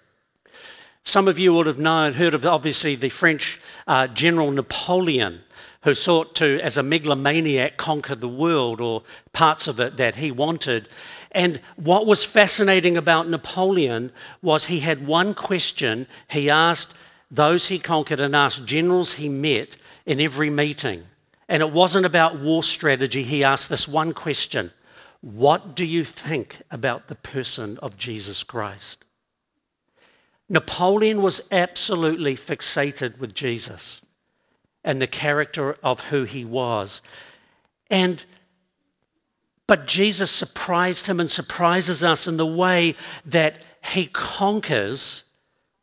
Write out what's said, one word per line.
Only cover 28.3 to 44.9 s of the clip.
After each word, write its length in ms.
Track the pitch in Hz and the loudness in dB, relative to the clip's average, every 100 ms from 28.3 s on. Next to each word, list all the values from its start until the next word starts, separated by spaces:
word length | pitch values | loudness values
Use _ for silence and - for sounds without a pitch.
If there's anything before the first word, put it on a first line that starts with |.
| 95 | -8
Christ?" 640 | - 120 104 98 - - _ _ _ _ _ _ _ _ _ _ _ _ _ _ _ | -8 -6 -8 -10 -16 -18 _ _ _ _ _ _ _ _ _ _ _ _ _ _ _
Napoleon 720 | 170 - - 180 208 214 214 | -2 -2 0 2 4 2 2
was 260 | 196 - - | 0 0 -2
absolutely 840 | 190 180 - - 180 160 165 147 | 0 0 -2 -2 0 0 0 -2
fixated 840 | 131 - 151 - - 143 143 127 110 | -4 -8 -4 -2 -2 -4 -4 -8 -8
with 160 | 123 | -12
Jesus 640 | 98 135 117 110 101 - - _ _ _ _ _ _ _ _ | -6 -6 -6 -10 -14 -16 -16 _ _ _ _ _ _ _ _
and 200 | - 135 | -6 -4
the 40 | 127 | -4
character 680 | - 147 147 147 - 139 - | -2 -2 0 -2 -4 -6 -4
of 180 | 139 123 | -4 -4
who 240 | - 143 | -4 -4
he 220 | 117 131 117 | -4 -8 -6
was. 560 | 123 123 110 101 - _ - - _ _ _ _ _ _ | -4 -2 -2 -4 -12 _ -20 -20 _ _ _ _ _ _
And, 340 | 196 185 165 - _ _ _ _ _ _ _ _ _ _ _ _ _ - | 2 2 -2 -12 _ _ _ _ _ _ _ _ _ _ _ _ _ 2
but 200 | 190 135 | 2 2
Jesus 440 | 175 208 185 190 | 0 0 0 -2
surprised 760 | - - - - 175 180 175 - | -2 -6 -8 -2 0 0 -2 -2
him 140 | 175 | -2
and 100 | 170 | 0
surprises 720 | - - - 170 180 170 156 | -2 -4 0 2 2 0 0
us 240 | 170 156 - | 0 0 -2
in 120 | 165 | -2
the 80 | 160 | -2
way 500 | 165 185 180 170 - - - 151 | 2 2 4 2 -2 -12 -16 -2
that 320 | 170 156 156 - _ | 0 0 -2 -20 _
he 220 | - 190 165 | -6 -4 -4
conquers, 1200 | - - - 202 214 - 131 101 | -6 -8 -2 0 0 0 -2 -2